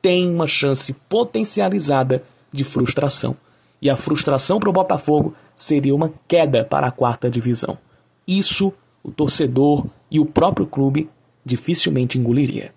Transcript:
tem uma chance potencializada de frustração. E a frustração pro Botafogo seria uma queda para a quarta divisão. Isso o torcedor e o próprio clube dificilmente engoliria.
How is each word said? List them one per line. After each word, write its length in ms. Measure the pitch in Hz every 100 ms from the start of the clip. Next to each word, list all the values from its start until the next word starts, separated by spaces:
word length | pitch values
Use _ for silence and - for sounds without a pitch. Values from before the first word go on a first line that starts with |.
tem 320 | 190 180 180
uma 140 | 170 160
chance 460 | - 139 131 - 131 _
potencializada 1120 | 214 240 220 220 - 196 196 156 139 127 127 - _ _
de 100 | 139
frustração. 720 | 135 - 123 - 139 - - 131 _ _ _ _
E 80 | 139
a 60 | 135
frustração 640 | - 147 - 135 - 202
pro 140 | 208
Botafogo 640 | 185 185 170 - 151 156 - _
seria 400 | - - 147 139
uma 160 | 139 160 156 _
queda 380 | 170 151 123
para 220 | 110 - 135
a 40 |
quarta 380 | - 123 117 123
divisão. 480 | 123 117 117 - - _ _ _ _ -
Isso 460 | 185 190 - 196 190 _ _
o 80 | -
torcedor 760 | - 147 - 147 127 143 147 - - _
e 80 | 156
o 60 |
próprio 420 | 156 - 170 165 175
clube 440 | - 139 143 156 _ _ _
dificilmente 760 | - 120 - 170 180 139 123 131
engoliria. 540 | 120 123 139 - -